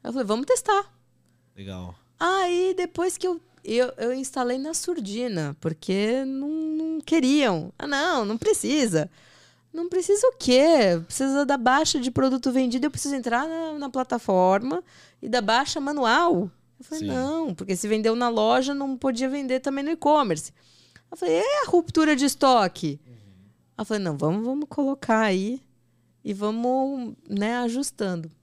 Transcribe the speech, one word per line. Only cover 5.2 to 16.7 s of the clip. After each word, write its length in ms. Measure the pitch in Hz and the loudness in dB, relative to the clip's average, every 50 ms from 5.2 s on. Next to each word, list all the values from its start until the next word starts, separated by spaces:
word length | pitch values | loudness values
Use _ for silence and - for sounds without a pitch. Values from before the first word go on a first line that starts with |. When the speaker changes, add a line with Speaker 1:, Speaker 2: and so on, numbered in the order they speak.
| 247 247 208 170 156 143 143 _ | -4 -4 -2 -4 -4 -4 -6 _
Speaker 1:
porque 640 | - 165 160 _ - - 185 196 208 220 240 262 269 | -6 -6 -6 _ -4 -2 -2 0 0 0 0 -2 -2
não, 240 | 262 269 269 277 294 | -4 -6 -8 -6 -6
não 520 | 311 320 320 311 311 311 320 320 320 320 | -6 -4 -4 -4 -4 -4 -4 -4 -4 -6
queriam. 720 | - - 320 330 254 254 277 302 277 233 185 160 156 185 - | -2 0 2 2 4 4 4 4 4 2 2 0 -4 -8 -12
"Ah, 100 | _ - | _ -6
não, 380 | 294 285 277 302 370 339 262 220 | -4 -2 0 0 0 0 0 0
não 120 | 196 220 | -2 -4
precisa." 720 | 233 - 415 427 - - 220 277 302 269 226 175 156 151 - _ _ _ - _ - _ _ _ _ _ _ | -2 2 0 0 2 0 0 2 2 2 2 2 0 0 -2 _ _ _ -20 _ -20 _ _ _ _ _ _
Não 180 | - 320 339 359 | -10 -8 -6 -2
precisa 380 | 359 370 349 - 403 403 480 | -2 -2 2 2 2 4 4
o 60 | 508 480 | 2 0
quê? 640 | - - 254 247 254 285 330 330 285 226 190 175 165 165 | 0 2 4 6 6 8 8 6 6 6 4 2 0 -2
Precisa 400 | - - - 269 269 269 285 285 | -6 -4 -2 0 0 2 2 2
da 100 | 254 285 | 2 0
baixa 420 | 262 226 247 254 285 311 - - 294 | 2 2 2 4 4 2 2 0 0
de 120 | 240 262 | -2 -2
produto 400 | 247 - 262 262 254 262 240 277 | 0 2 2 2 0 0 0 0
vendido, 340 | 240 262 262 247 226 254 240 | 2 2 2 2 0 0 -2
eu 60 | 302 | -2
preciso 240 | - - - 285 285 | -4 -4 -6 -4 -4
entrar 320 | 269 226 240 226 240 277 320 | -4 -4 -2 -2 -2 -2 -2
na, 240 | 330 330 330 320 302 | -4 -6 -6 -6 -6
na 160 | 302 285 269 | -8 -10 -6
plataforma 960 | - 262 254 - - 240 - - 196 185 185 185 190 208 226 262 311 359 349 _ _ - - - _ _ | -4 -4 -4 -2 -4 -4 0 2 4 4 6 6 4 2 2 -2 -4 -4 -6 _ _ -20 -20 -20 _ _
e 80 | - | -8
da 140 | - 220 247 | -2 -2 -2
baixa 380 | 214 202 226 240 285 - - 311 | 2 2 2 2 2 0 -4 -6
manual. 720 | 277 277 294 294 262 220 233 294 349 349 349 175 214 180 _ _ _ _ | -4 -4 -2 0 2 4 4 4 4 4 2 2 0 -4 _ _ _ _